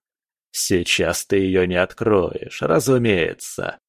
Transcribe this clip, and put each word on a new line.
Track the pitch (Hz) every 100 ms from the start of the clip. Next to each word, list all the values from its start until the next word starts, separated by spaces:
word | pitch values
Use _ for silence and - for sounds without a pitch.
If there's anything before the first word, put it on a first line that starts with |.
| _ _ _ _ _
«Сейчас | - - 90 85 - 82 82 -
ты | 98
ее | 92 92 90
не | 90
откроешь, | 95 - 110 98 82 - - -
разумеется. | - 160 135 127 117 92 80 - - - 50 -